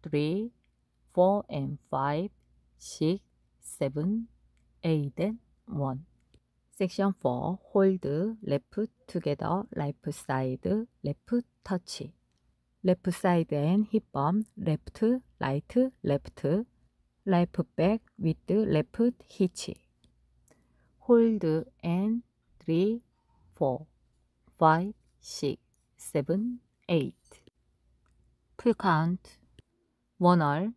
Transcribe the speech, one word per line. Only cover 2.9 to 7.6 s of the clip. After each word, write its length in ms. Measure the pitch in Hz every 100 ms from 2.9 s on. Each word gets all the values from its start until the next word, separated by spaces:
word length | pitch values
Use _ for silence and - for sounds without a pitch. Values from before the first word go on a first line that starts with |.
| - 156 190 _ _ _ _
seven, 680 | - - 139 139 170 220 233 _ _ _ _ _
eight 280 | 170 156 143 -
and 200 | 190 226 _ _ -
one. 380 | 147 139 131 160 _ _ _ _ _ _
Section 420 | - 185 - 196 190
four, 380 | 135 123 156 185